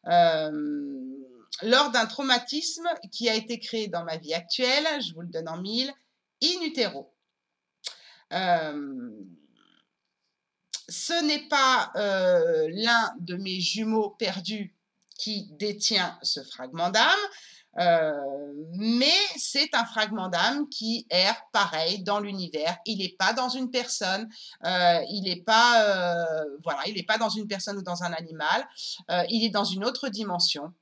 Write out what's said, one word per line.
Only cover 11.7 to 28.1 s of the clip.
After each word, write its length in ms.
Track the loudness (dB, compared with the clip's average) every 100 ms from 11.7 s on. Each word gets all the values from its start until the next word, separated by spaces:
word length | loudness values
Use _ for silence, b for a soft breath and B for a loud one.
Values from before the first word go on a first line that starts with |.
| 4 2 -2
euh, 680 | 0 2 4 6 4 2 0
l'un 400 | 0 2 4 2 -4
de 160 | -8 -6
mes 240 | -4 -4
jumeaux 500 | -2 -2 0 2 0 -2
perdus 560 | -4 -4 -6 -8 -8 _ _ _ _ -10
qui 320 | -8 -8 -10
détient 680 | -6 -6 0 2 2 0 -2
ce 200 | -4 -4
fragment 480 | -6 -14 -10 -2 2
d'âme, 160 | 4 6 4 0 B B B B 2
euh, 340 | 4 6 4 0 -4 -6 -8 -12 -10
mais 400 | -4 0 4 6 4 2 -4
c'est 380 | -4 -2 0
un 100 | 0
fragment 440 | 0 0 -2 -2 -2
d'âme 400 | 2 2 2 -4
qui 380 | -6 -4 -4 0
erre 320 | 2 4 2 -2
pareil 500 | 0 2 0 -2 -2
dans 160 | -2 -2
l'univers. 600 | -2 -6 -6 -2 -2 -2 -6
Il 160 | -4
est 140 | -6 0
pas 160 | 0
dans 140 | 2 -2
une 220 | -2 -2
personne, 580 | -4 -4 -4 -2 -2 -6 B B B
euh, 360 | -2 4 6 4 0
il 180 | -6 -4
est 160 | -4
pas, 400 | 4 6 8 8
euh, 600 | 6 2 2 0 0 -2 -4 -6
voilà, 160 | -6 -4 -4
il 120 | -6
est 80 | -2
pas 120 | 0
dans 100 | 0
une 180 | -2 -4
personne 320 | -6 -6 -8
ou 40 |
dans 200 | -6 -6
un 100 | -4